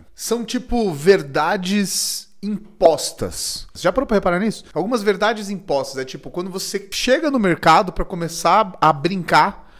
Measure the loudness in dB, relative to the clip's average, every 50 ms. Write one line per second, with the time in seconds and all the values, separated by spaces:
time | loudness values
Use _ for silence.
0 | -20 -20 -16 -10 -4 -4 -4 -4 -4 -6 -6 -6 -4 -2 -2 0 0 0 -2 0
1 | 4 4 4 4 4 -2 -2 0 0 0 0 -2 -2 0 0 0 0 0 -2 -4
2 | -4 -4 -6 -8 -12 -16 -16 -10 -8 -6 -6 -8 -10 -12 -2 4 6 6 6 4
3 | -2 -8 -6 -6 -8 -8 -6 -8 -8 -8 -8 -10 -12 -14 -10 -2 -2 0 0 0
4 | -2 0 0 0 2 2 0 0 0 -2 -4 -6 -10 -8 -6 -4 -4 -2 -2 -2
5 | 0 0 0 2 0 0 0 -2 -6 -8 -10 -8 -4 -2 -2 -2 -2 -4 -8 -8
6 | -8 -8 -10 -14 -14 -10 -8 -8 -8 -8 -8 -8 -8 -6 -8 -8 -8 -8 -8 -2
7 | 2 2 2 2 2 0 0 2 2 2 2 4 6 6 6 6 4 2 -2 -6
8 | -6 -4 -4 -6 -6 -6 -6 -2 2 4 4 4 2 0 0 2 4 4 4 2
9 | 0 -4 -2 -2 -2 2 4 4 4 4 0 -8 -18 -20 -20